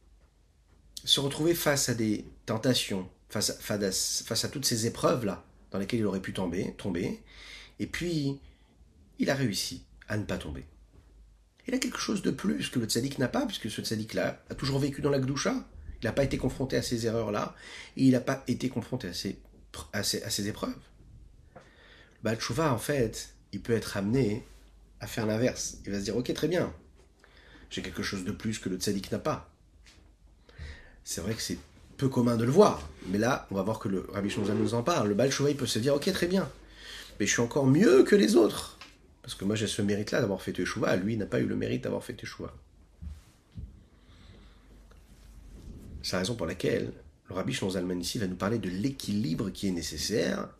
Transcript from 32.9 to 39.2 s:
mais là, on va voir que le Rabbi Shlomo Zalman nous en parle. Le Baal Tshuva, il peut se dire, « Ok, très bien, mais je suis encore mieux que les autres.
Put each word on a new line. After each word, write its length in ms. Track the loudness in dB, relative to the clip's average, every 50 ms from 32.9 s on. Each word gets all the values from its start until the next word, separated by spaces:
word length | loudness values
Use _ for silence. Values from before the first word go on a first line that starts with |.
| -14 -10 -6 -2
mais 100 | 2 2
là, 300 | 4 4 2 0 -2 -2
on 40 | -2
va 80 | 0
voir 160 | 0 0 -2 -2
que 100 | -2 -2
le 180 | -2 -2 -4 -4
Rabbi 180 | -4 -2 -2 -2
Shlomo 160 | 0 0 0
Zalman 160 | 2 2 2
nous 120 | 2 2 2
en 80 | 2
parle. 260 | 2 2 2 4 4 4
Le 60 | 4
Baal 180 | 4 4 2
Tshuva, 180 | 2 2 2 2
il 60 | 0
peut 100 | 0 -2
se 140 | -2 0 0
dire, « 140 | 2 2 2
Ok, 160 | 2 2 0
très 160 | 0 0 0 2
bien, 200 | 2 2 0 0 -6 -14 -20 -20 -20 -20 -18 -16 -16 -16 -16 -10 -4 -2
mais 80 | 0
je 60 | 2
suis 100 | 2 2
encore 240 | 2 2 2 4 6
mieux 380 | 8 8 8 10 10 10 10 10
que 100 | 10 8
les 220 | 8 8 8 8
autres. 380 | 6 6 6 4 -2 -8 -10 -14 -18 -20 -20 -20 -20 -20 -20 -20 _